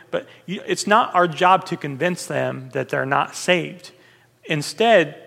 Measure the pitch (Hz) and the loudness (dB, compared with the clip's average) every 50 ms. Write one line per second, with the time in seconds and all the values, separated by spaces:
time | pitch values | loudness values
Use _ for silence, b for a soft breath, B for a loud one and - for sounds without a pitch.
0 | B B - - - - B B B B 175 220 - - 185 - - - 208 226 | B B -8 -8 -8 -10 B B B B -10 -8 -6 -6 -6 -4 0 2 2 2
1 | 247 - - 180 175 175 151 143 180 180 190 180 - - 175 - - 147 139 127 | 2 2 2 2 2 2 2 2 4 4 4 4 2 -2 -10 -8 -8 -8 -6 -4
2 | 147 180 180 175 - - 151 135 127 127 131 131 131 131 - 139 131 - - 139 | -4 -4 -4 -4 -6 -6 -4 -4 -4 -4 -4 -8 -10 -8 -6 -6 -6 -4 -4 -4
3 | 131 135 139 139 151 - - - - - 180 175 151 - - - - - - b | -2 0 0 0 -2 -2 -6 -6 -2 0 0 0 0 -4 -10 -14 -18 -20 -20 b
4 | b b b b b b b b - - 170 151 147 - - - 220 233 226 196 | b b b b b b b b -8 -6 -4 -4 -4 -4 -2 2 4 6 6 6
5 | - 143 147 - - | 4 2 -2 -12 -20